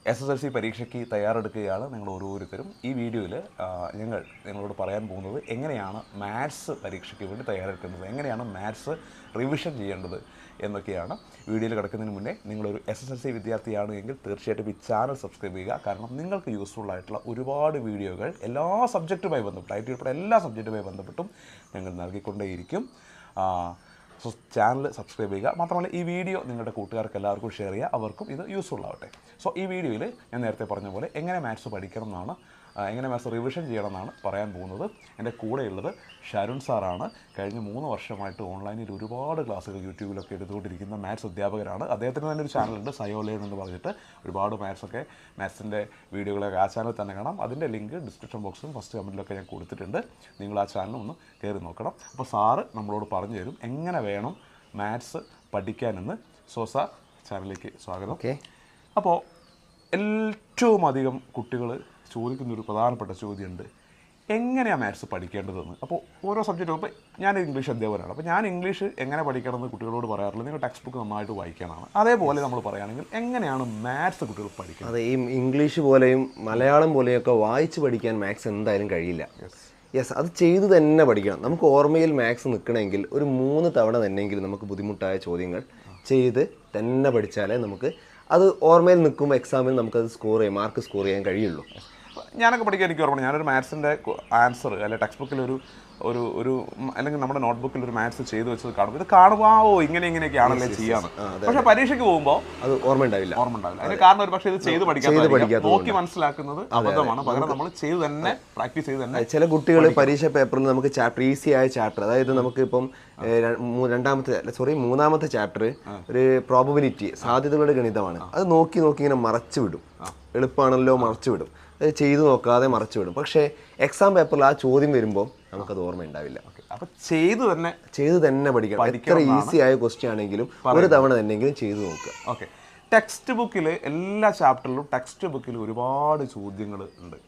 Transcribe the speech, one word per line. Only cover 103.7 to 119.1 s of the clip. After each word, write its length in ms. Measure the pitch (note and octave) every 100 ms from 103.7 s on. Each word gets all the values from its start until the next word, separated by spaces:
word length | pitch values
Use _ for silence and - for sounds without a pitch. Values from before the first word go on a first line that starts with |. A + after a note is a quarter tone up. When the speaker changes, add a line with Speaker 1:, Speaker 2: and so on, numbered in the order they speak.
| F#2
Speaker 1:
അതിന് 120 | -
Speaker 2:
അതെ. 80 | F#3+
Speaker 1:
കാരണം 220 | F#3 G3+
ഒരു 80 | G3+
പക്ഷേ 180 | F#3 G3
ഇത് 60 | F#3
ചെയ്ത് 140 | E3+
Speaker 2:
ചെയ്ത് 140 | E3
Speaker 1:
പഠിക്കാത്തതായിരിക്കാം. 580 | F#3 D3 C3+ D3+ D#3 C3+
Speaker 2:
പഠിക്കാത്തത് 280 | A#2+ A2+ C#3+
Speaker 1:
നോക്കി 160 | F#3+ F#3
Speaker 2:
കൊണ്ടാണ്. 160 | G3
Speaker 1:
മനസ്സിലാക്കുന്നത് 580 | E3+ F#3 D3+ C#3+ C#3+ D3
Speaker 2:
അതെ, 80 | G#3+
അതെ. 160 | A#2+ A2
Speaker 1:
അബദ്ധമാണ്. 340 | - C3+ A#2
പകരം 120 | B2+
Speaker 2:
നമുക്ക് 200 | B2 D#3
Speaker 1:
നമ്മൾ 160 | - E3
ചെയ്ത് 360 | - D3 F3 D3+
തന്നെ 320 | D3 E3+ C4 - -
പ്രാക്ടീസ് 300 | B2 - D3+
ചെയ്ത് 180 | C3+
തന്നെ 160 | B2 B2+
Speaker 2:
അതെ, 60 | A#2
ചില 200 | D#3 E3
കുട്ടികൾ 340 | D#3 C#3 E3
Speaker 1:
പഠിക്കണം. 160 | D#3+ -
Speaker 2:
പരീക്ഷ 300 | C#3 C#3+ D#3
പേപ്പറിൽ 380 | C#3+ B2+ C3
നമുക്ക് 300 | C3+ C3 C3+
ചാപ്റ്റർ, 300 | C3+ A#2+ A#2+
ഈസി 260 | C3 C3+ -
ആയ 180 | C3+ C3
ചാപ്റ്റർ, 360 | C3 G#2+ -
അതായത് 340 | G2+ B2 C3 C3+
നമുക്കിപ്പം, 520 | B2 B2 C3 B2+ C3 - - - A2
ഏ, 160 | A#2
ര-, 160 | A#2 A#2
മൂ-, 300 | A#2+ A#2+ B2+
രണ്ടാമത്തെ, 500 | B2 B2+ C#3 C3+ A2
അല്ല, 120 | D#2+
സോറി, 220 | - B2+
മൂന്നാമത്തെ 540 | D3+ A#2+ C3 D3+ D#3 D#3
ചാപ്റ്റർ 460 | B2 G#2 - A2 C#3+ -
Speaker 1:
ആ. 160 | G2+ F2
Speaker 2:
ഒരു 300 | A#2+ C3 C3
പ്രോബബിലിറ്റി, 720 | B2 B2+ C3 C#3+ C#3 - G#2 -
സാധ്യതകളുടെ 580 | A#2+ B2 C#3+ D3+ D3
ഗണിതമാണ്. 580 | C3+ A#2 G#2+ F#2+ E2+ F2+
അത് 180 | D3+ F#3
നോക്കി 280 | E3 D#3+ E3+
നോക്കി 200 | D#3+ D3
ഇങ്ങനെ 160 | C#3+